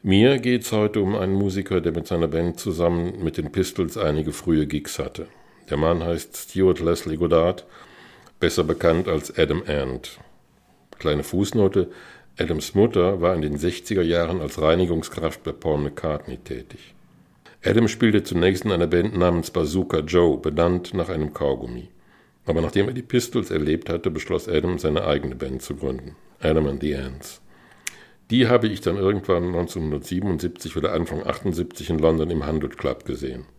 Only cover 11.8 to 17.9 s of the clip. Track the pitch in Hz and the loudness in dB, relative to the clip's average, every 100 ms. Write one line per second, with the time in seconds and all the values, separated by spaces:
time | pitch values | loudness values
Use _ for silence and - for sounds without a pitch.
11.8 | 87 - - - - - 80 78 - 98 | 0 -6 -20 -20 -20 -6 -2 -2 0 4
12.8 | 117 101 87 95 85 87 76 71 87 85 | 4 4 2 2 2 2 -2 -2 -2 -4
13.8 | - 98 82 85 82 90 76 - 78 85 | -2 0 2 2 0 -2 -4 0 4 4
14.8 | 90 82 - - 80 - 82 - 82 73 | 4 0 -4 -4 -6 -4 -10 -6 -2 0
15.8 | 73 73 80 73 - 62 - 64 - - | -2 -4 -4 -4 -8 -14 -10 -12 -12 -20
16.8 | - - - _ _ _ - _ - 104 | -20 -20 -20 _ _ _ -20 _ 0 2
17.8 | 113 | 2